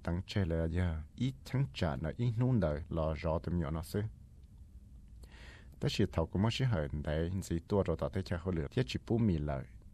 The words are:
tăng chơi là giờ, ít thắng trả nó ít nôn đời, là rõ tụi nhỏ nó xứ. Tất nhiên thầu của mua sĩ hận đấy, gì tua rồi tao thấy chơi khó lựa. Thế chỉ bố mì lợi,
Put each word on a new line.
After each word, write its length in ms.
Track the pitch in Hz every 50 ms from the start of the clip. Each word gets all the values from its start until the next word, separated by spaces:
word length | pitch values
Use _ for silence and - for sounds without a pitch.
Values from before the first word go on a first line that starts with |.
| -
tăng 180 | - 85 90 92 -
chơi 180 | - 104 95
là 200 | 80 82 82 82
giờ, 360 | 82 80 87 90 87 80 80 76 - -
ít 180 | - 120 131 131 - -
thắng 200 | - - 127 139 135 -
trả 220 | - 92 80 71
nó 160 | 64 80 78 - -
ít 160 | 120 123 113 110
nôn 220 | 127 127 131 113
đời, 240 | 87 78 76 73 78 -
là 240 | 80 82 78 78 78
rõ 240 | 76 80 82 78 85
tụi 160 | - - 82
nhỏ 160 | 87 85 71
nó 120 | 80 82 80
xứ. 180 | - - 101 107 110 - - - - - - - - - - - - - - - - - - - - - - - - - - - - - - - - - -
Tất 80 | - - - -
nhiên 100 | 107 -
thầu 140 | - - 80
của 140 | - - 90
mua 100 | 101 113
sĩ 140 | 117 - 135
hận 380 | 127 110 85 76 69 - 76 71
đấy, 280 | 80 76 78 82 85 95 98
gì 180 | 82 - 85 85 - -
tua 160 | 104 101 92
rồi 140 | - 82 -
tao 100 | - 71
thấy 140 | - 98 92
chơi 160 | - 101 85
khó 120 | - 92
lựa. 160 | 90 82 73 69
Thế 120 | - 123 127 123
chỉ 120 | - - - -
bố 100 | 113 113
mì 200 | 117 107 87 76
lợi, 280 | 73 73 69 65 64 - - - - -